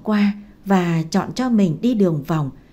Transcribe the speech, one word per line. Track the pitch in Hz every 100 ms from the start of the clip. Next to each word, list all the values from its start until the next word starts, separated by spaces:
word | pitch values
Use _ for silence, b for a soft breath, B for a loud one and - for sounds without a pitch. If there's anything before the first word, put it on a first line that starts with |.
qua | - 208 208 202 B B 190
và | 190 175 165 160
chọn | 196 160
cho | 156 254
mình | 226 190 151
đi | 240
đường | 233 185 156
vòng | - 156 139 - B